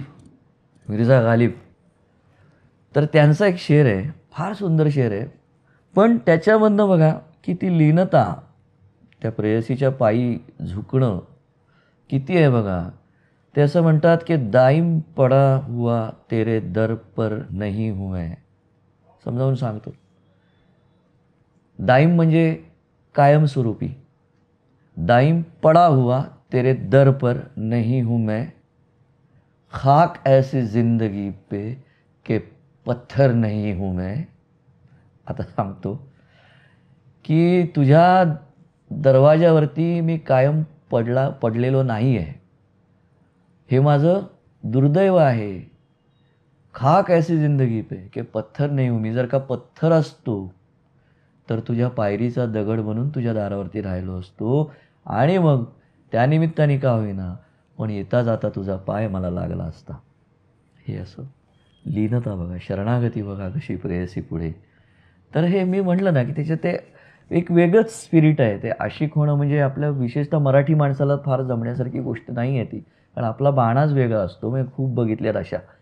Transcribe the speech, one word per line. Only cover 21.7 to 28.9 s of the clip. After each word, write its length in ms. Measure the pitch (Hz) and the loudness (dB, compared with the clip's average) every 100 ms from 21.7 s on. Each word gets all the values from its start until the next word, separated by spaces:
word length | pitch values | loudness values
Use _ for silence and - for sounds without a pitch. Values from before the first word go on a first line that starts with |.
| - | -8
दाईम 380 | 92 127 160 170 | 2 4 4 4
म्हणजे 480 | 165 160 160 160 - _ _ _ _ | 4 2 2 -2 -10 _ _ _ _
कायमस्वरूपी, 760 | - 143 151 151 135 113 101 95 - _ _ _ _ _ _ _ _ _ - | 2 4 6 2 0 -4 -4 -8 -12 _ _ _ _ _ _ _ _ _ -8
दाईम 460 | 85 120 143 170 165 - | 2 4 4 2 -2 -2
पडा 240 | 160 165 175 | 4 6 6
हुआ 380 | 131 120 131 - - - | 4 2 0 -4 -12 -6
तेरे 220 | 127 127 | -2 0
दर 360 | 127 101 131 139 | 0 2 4 6
पर 280 | 135 123 120 - - | 4 0 -4 -8 -8
नहीं 500 | 110 120 113 131 113 | -4 -2 0 0 0
हूँ 180 | 117 | -2
मैं, 220 | 110 107 147 - _ _ _ | -2 -4 -6 -14 _ _ _